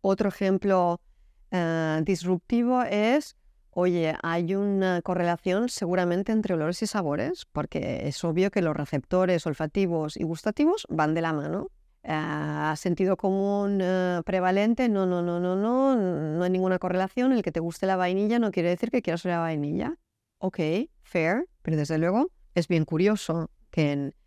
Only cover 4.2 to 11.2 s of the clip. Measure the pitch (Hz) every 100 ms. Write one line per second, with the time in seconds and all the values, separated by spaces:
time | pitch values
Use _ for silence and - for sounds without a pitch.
4.2 | 165 170 170 196 202 196 190 175 170 180
5.2 | 175 170 - 185 240 - 180 185 180 175
6.2 | 202 220 208 175 156 180 220 214 165 147
7.2 | 120 359 - - 147 - - - 139 139
8.2 | 170 165 196 202 170 151 143 143 - 185
9.2 | 185 175 160 143 160 - 185 170 156 -
10.2 | 160 160 - 214 302 403 - 160 151 160